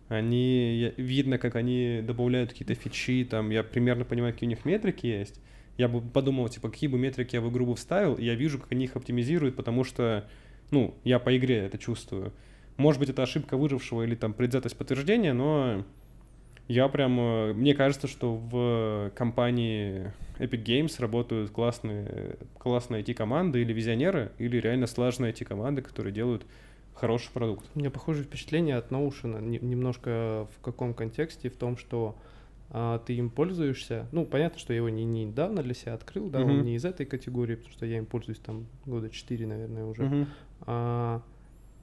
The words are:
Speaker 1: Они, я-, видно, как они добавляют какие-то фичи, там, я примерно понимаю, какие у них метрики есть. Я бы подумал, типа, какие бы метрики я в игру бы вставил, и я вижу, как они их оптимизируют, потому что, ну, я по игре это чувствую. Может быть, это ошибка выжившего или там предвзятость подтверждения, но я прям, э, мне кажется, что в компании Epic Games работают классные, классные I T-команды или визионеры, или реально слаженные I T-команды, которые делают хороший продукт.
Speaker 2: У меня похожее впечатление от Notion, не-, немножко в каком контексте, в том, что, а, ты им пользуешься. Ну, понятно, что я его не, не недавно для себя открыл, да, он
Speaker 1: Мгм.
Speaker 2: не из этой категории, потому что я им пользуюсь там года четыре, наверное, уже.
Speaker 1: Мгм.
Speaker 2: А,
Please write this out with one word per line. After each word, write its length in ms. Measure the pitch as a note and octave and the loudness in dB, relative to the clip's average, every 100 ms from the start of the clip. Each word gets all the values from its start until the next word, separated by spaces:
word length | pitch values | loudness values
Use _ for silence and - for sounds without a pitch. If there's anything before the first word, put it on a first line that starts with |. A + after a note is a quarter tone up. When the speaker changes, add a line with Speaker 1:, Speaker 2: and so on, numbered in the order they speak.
| - | -4
Speaker 1:
Они, 680 | A2 A2+ B2 B2+ B2+ A#2+ A#2 | -2 2 4 4 4 4 2
я-, 160 | A#2 - | 0 -2
видно, 420 | B2+ C3+ C3+ B2+ | 0 0 2 2
как 160 | B2 A#2 | 0 0
они 460 | B2 B2 A#2+ A#2 | 2 2 2 0
добавляют 480 | A2+ A#2 B2 B2+ A#2+ | -2 0 2 2 2
какие-то 240 | - - A#2+ | -4 -4 -4
фичи, 500 | A#2+ - - B2+ B2 | -4 -4 0 2 2
там, 240 | A2 G#2+ | 0 2
я 140 | A2 | 2
примерно 420 | A2 B2 B2 A#2+ A#2 | 2 2 4 2 0
понимаю, 280 | A#2+ A#2+ | 0 0
какие 140 | A2+ A#2 | 0 -2
у 40 | |
них 120 | A2+ | -2
метрики 440 | C#3 G#3+ G#3 - A#2+ | 0 2 2 0 -2
есть. 320 | G#2 G2+ - - - - - | -2 -4 -10 -20 -20 -10 0
Я 120 | A#2+ | 2
бы 100 | A#2+ | 2
подумал, 480 | A#2 C#3 C3+ C3 A2+ | 0 2 2 2 0
типа, 220 | - A2+ | -4 -8
какие 200 | - D3+ | -4 0
бы 80 | B2+ | 2
метрики 380 | C3 C3 A#2+ A#2+ | 0 0 -2 -2
я 60 | |
в 80 | A#2 | 0
игру 160 | B2 B2 | 0 0
бы 100 | A#2 | -2
вставил, 400 | - F#3+ F#3 - | 0 2 2 2
и 80 | |
я 100 | A#2 A#2 | 0 0
вижу, 240 | D#3 C3+ | 0 -2
как 120 | - | -2
они 140 | B2 B2+ | -2 -2
их 100 | B2 | -4
оптимизируют, 600 | - B2 A#2+ E3+ C#3 B2+ | -2 0 2 2 2 0
потому 260 | A#2 A#2+ | 0 0
что, 460 | C3 - A#2 G#2 - - - - - | 0 0 2 2 -2 -14 -20 -20 0
ну, 240 | C#3+ A2 - | 2 2 0
я 160 | A#2+ B2 | 4 4
по 160 | A#2+ B2+ | 6 4
игре 220 | B2+ A2+ | 4 4
это 200 | G2 G#2 | 2 -4
чувствую. 540 | - A2+ - G2 G2+ - - - - - | -4 -6 -6 -6 -6 -10 -18 -20 -10 4
Может 220 | C#3+ C3+ | 6 6
быть, 100 | C#3+ | 2
это 140 | C#3 | 2
ошибка 340 | B2 D#3 - C3+ | 0 0 0 2
выжившего 460 | D3 C3 - A#2 | 2 0 -2 -2
или 120 | A#2 A#2 | 0 0
там 180 | A2 | -2
предвзятость 440 | G#2 B2 B2+ A#2 - | 2 2 2 -2 -4
подтверждения, 560 | - C3+ C#3+ A#3 F3 | -2 0 2 4 4
но 500 | B2 C#3+ D3+ B2+ G2 G2 - - - - - - - - | 4 2 2 2 0 -4 -14 -20 -20 -20 -20 -20 -14 0
я 180 | A#2+ C3+ | 4 4
прям, 320 | C#3+ C3 B2 | 4 4 4
э, 340 | A#2 A2+ A2 | 4 2 2
мне 200 | G#2 C#3 C#3+ | 4 4 6
кажется, 320 | C#3 C#3 C3+ | 4 2 -4
что 280 | - B2 A2+ | -2 -2 -2
в 760 | A#2 B2 A#2+ A#2 A2 G#2+ G2+ - | -2 0 2 2 2 0 -2 -2
компании 1000 | A#2+ A#2 A#2+ B2 A#2 A2 G2+ F#2+ F#2 - - - | 0 2 2 2 2 0 -2 -4 -6 -8 -10 -6
Epic 240 | B2+ B2 | -4 -2
Games 320 | A2 B2 D#3 - | 2 2 2 -2
работают 520 | A#2 A#2 A#2 A2+ G#2 | -2 -2 0 -2 -2
классные, 840 | - A#2+ A#2 A2 G#2 G2+ - G1+ - - - | 0 0 0 -4 -6 -6 -6 -8 -10 -14 -6
классные 420 | B2 A#2+ - A2+ | 0 0 0 -4
I 40 | |
T-команды 580 | G#2+ A#2+ A2 D3 F#3 B2 | -2 -2 0 2 2 2
или 120 | A#2 | 2
визионеры, 580 | A2+ A2+ A2+ E3+ F3+ G#2 - | 0 0 2 2 2 -2 -4
или 200 | A#2+ A#2+ | 0 2
реально 300 | A2 B2+ A#2 | 2 2 2
слаженные 420 | - B2 A#2+ A#2 | 2 0 2 -2
I 20 | |
T-команды, 480 | A2+ - G2+ B2 C#3 | -2 -6 -4 -2 -2
которые 320 | C3+ - G#2 | -4 -6 -4
делают 320 | G#2 A#2+ G#2+ - - - - - | -2 0 -2 -4 -20 -20 -20 -20
хороший 380 | - A2+ A#2 - | -4 0 0 -2
продукт. 320 | B2 A2+ F#2+ - D3+ | -4 -2 -2 -6 -4
Speaker 2:
У 40 | |
меня 120 | C#3+ | -4
похожее 320 | C3 - D3+ | -4 -4 -4
впечатление 540 | C#3 C#3+ - D#3 E3 B2 | -4 -10 -2 0 2 0
от 140 | - | -2
Notion, 500 | C3 C#3+ - A#2 A2 | -2 -2 -2 -6 -6
не-, 180 | A2+ A#2 | -4 -2
немножко 880 | B2 B2 B2+ A#2+ B2 A#2 A2+ A2 G#2+ - | -2 0 0 -2 -4 -2 -2 -2 -6 -10
в 40 | |
каком 300 | - - B2 | -10 -4 -4
контексте, 560 | A#2 A2+ A#2 D3+ - B2 | -4 -4 -2 -4 -4 -8
в 80 | - | -4
том, 200 | B2 A#2+ | -4 -4
что, 380 | - A#2+ A2 - - - - - - | -4 -2 -2 -4 -16 -20 -20 -20 -10
а, 260 | A#2 A#2 A#2 | -4 0 -2
ты 140 | A#2 | -2
им 160 | A#2+ A#2+ | -2 0
пользуешься. 800 | A#2+ F3 F3+ C#3+ B2 - A#2 A#2 | 0 0 2 0 0 -4 -8 -4
Ну, 140 | E3 D#3+ | -2 0
понятно, 320 | C#3 E3 - | 2 2 -2
что 160 | - | -4
я 40 | A#2 | 0
его 120 | A#2 | 0
не, 140 | A2 A2+ | 0 0
не 200 | A2+ G#2+ | -2 -2
недавно 360 | A2 F#3 G3+ | -2 -2 -2
для 140 | B2+ A#2+ | -4 -6
себя 180 | A#2+ | -6
открыл, 360 | A2+ - G3 G#3 | -8 -8 -8 -2
да, 120 | C3+ | 0
он 140 | C3 C#3 | 4 4
Speaker 1:
Мгм. 80 | A#2+ | 2
Speaker 2:
не 100 | A#2 | 0
из 100 | F3 | -2
этой 200 | F3+ C3+ | -4 -6
категории, 500 | C3 - B2 A#2 A2+ | -6 -4 -2 -2 -4
потому 180 | - | -10
что 120 | - A2+ | -10 -6
я 120 | A2+ | -4
им 80 | A2 | -4
пользуюсь 320 | A#2+ A2+ G#2+ | -6 -6 -10
там 260 | - A2+ A2+ - C3+ | -10 -10 -12 -14 -6
года 240 | A#2+ A2 | -6 -6
четыре, 360 | - - A#2+ A2 | -10 -8 -6 -4
наверное, 400 | A2 A2+ A2+ A2 | -6 -8 -8 -6
уже. 180 | A2 C3+ | -2 0
Speaker 1:
Мгм. 220 | C#3+ D3 - - - | 0 -2 -6 -20 -14
Speaker 2:
А, 600 | - A#2+ A#2+ A#2+ A#2 A#2 - - - - - - | -6 -2 0 0 0 -2 -8 -18 -20 -20 -20 -20